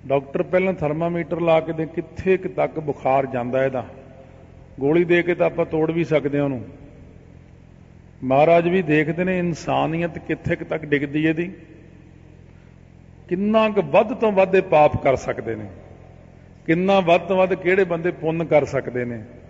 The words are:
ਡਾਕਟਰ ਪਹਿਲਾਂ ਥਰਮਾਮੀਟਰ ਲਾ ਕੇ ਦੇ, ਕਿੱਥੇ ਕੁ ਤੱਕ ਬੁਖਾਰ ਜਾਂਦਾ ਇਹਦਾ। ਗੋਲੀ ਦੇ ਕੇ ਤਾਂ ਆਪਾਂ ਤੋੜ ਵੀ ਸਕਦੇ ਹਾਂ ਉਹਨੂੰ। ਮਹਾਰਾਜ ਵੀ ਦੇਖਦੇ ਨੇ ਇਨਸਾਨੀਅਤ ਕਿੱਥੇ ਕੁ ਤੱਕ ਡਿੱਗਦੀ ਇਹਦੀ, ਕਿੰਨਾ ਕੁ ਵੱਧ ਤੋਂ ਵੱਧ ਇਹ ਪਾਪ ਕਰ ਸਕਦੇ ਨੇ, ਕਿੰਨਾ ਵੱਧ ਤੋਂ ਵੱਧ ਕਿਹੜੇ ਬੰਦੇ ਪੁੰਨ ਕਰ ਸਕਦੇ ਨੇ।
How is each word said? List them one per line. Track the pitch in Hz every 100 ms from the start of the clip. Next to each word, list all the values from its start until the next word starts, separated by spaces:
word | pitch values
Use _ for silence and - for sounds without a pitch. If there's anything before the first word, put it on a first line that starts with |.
| 127
ਡਾਕਟਰ | 139 135 175
ਪਹਿਲਾਂ | 156 185 190
ਥਰਮਾਮੀਟਰ | 185 151 156 170 170 165 170
ਲਾ | 170 160
ਕੇ | 160
ਦੇ, | 160 160
ਕਿੱਥੇ | - 170 - 190 185
ਕੁ | 185
ਤੱਕ | - 147 160
ਬੁਖਾਰ | 151 135 135 135 131
ਜਾਂਦਾ | 123 120 131
ਇਹਦਾ। | 135 131 113 - - - - - - - - -
ਗੋਲੀ | 139 165
ਦੇ | 175 175
ਕੇ | 170
ਤਾਂ | 175 165
ਆਪਾਂ | 147 165
ਤੋੜ | 160 160
ਵੀ | 165
ਸਕਦੇ | 151 151 135 143
ਹਾਂ |
ਉਹਨੂੰ। | 143 127 98 - - - - - - - - - - - - - - -
ਮਹਾਰਾਜ | 131 135 160 170 170
ਵੀ | 185
ਦੇਖਦੇ | 160 151 151 165
ਨੇ | 180 185
ਇਨਸਾਨੀਅਤ | 175 160 - 135 143 165 170 -
ਕਿੱਥੇ | - 156 - 165
ਕੁ |
ਤੱਕ | 165 160
ਡਿੱਗਦੀ | 156 147 147 147 156
ਇਹਦੀ, | 160 175 190 - - - - - - 50 50 50 - - - - - - - -
ਕਿੰਨਾ | 180 208 220 220
ਕੁ | 202
ਵੱਧ | 160 170 220
ਤੋਂ | 247 220
ਵੱਧ | 190 190
ਇਹ | 185
ਪਾਪ | 180 151 147 -
ਕਰ | 143 127
ਸਕਦੇ | - 117 113
ਨੇ, | 107 104 92 - - - - - - - - -
ਕਿੰਨਾ | 165 185 196
ਵੱਧ | 165 175
ਤੋਂ | 180 190
ਵੱਧ | 185
ਕਿਹੜੇ | 185 175 190
ਬੰਦੇ | 185 170 175
ਪੁੰਨ | - 156 165
ਕਰ | 165 151
ਸਕਦੇ | 135 135 127 123
ਨੇ। | 120 117 101 -